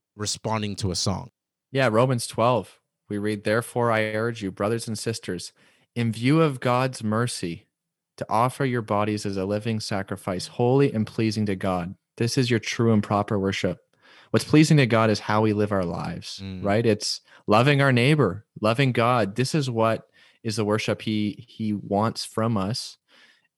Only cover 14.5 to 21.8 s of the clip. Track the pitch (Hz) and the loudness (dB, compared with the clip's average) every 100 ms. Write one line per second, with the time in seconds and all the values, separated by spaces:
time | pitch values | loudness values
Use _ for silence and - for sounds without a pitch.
14.5 | 151 156 151 123 113 113 104 - 107 110 | 4 6 6 6 4 4 2 0 2 2
15.5 | 104 104 101 87 85 78 87 - - 98 | 2 0 0 -2 -4 -8 -8 -12 -12 -12
16.5 | 95 98 104 117 107 - - _ - - | -6 -2 2 2 0 -2 -8 _ -12 2
17.5 | 110 131 143 139 123 123 151 110 95 - | 4 6 4 4 4 4 4 2 0 -12
18.5 | - 107 113 139 123 117 123 98 107 131 | -2 0 2 2 4 4 4 0 -2 -2
19.5 | 165 131 113 110 110 - _ _ _ 113 | -2 -2 0 0 0 -6 _ _ _ -6
20.5 | 107 104 107 - 104 - 107 104 98 - | -2 0 0 0 -4 -2 -2 -2 -6 -14
21.5 | - 110 104 | -8 -6 -4